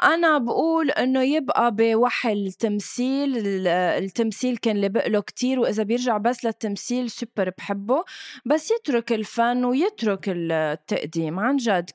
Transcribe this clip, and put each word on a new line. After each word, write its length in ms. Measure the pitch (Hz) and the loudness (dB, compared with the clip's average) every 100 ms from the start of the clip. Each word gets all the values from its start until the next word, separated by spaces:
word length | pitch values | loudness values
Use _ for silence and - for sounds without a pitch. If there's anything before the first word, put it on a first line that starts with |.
أنا 360 | 285 339 339 302 | 2 4 2 2
بقول 520 | 233 - 320 320 294 | 0 0 2 2 0
إنه 320 | - 254 262 | 0 0 2
يبقى 520 | 262 311 262 - 240 | 2 0 0 0 2
بوحي 580 | 208 226 220 240 - 233 | 2 2 4 2 0 -2
التمثيل، 1040 | 208 196 - 220 208 - - 254 269 285 247 | 0 -2 -2 -2 -2 -4 -2 0 0 0 0
ال-، 300 | 202 190 180 175 180 127 | -2 0 2 2 2 0
التمثيل 520 | 190 - 226 - 254 240 | -2 -2 -2 0 -2 0
كان 240 | 226 208 | 0 0
لبق 260 | 196 214 - | 0 0 2
له 140 | 208 | 0
كتير، 400 | - - 254 262 | -2 -4 0 2
وإذا 220 | 220 208 | 2 0
بيرجع 360 | 208 240 247 208 | 0 0 0 0
بس 260 | 226 254 | 0 0
للتمثيل 680 | 233 - 214 202 - 247 240 | -4 -4 -6 -6 -4 -2 -2
سوبر 420 | - 233 - 185 - | -6 -8 -2 -4 -4
بحبه، 460 | - 202 202 285 - - - 254 233 | -8 -6 0 -2 -2 -12 -18 -10 -2
بس 240 | 311 - | 0 0
يترك 420 | 453 - 240 233 | -2 0 -2 0
الفن 520 | 220 208 233 233 247 | -2 -2 0 2 2
ويترك 600 | 247 262 381 - 220 196 202 | 2 2 0 0 -2 0 -2
التقديم. 1120 | 175 165 160 156 156 - 214 160 165 160 180 | -2 0 0 0 -2 -4 -4 -2 -2 -2 0
عن 160 | 226 277 | 0 0
جد، 340 | 233 185 175 | 2 0 0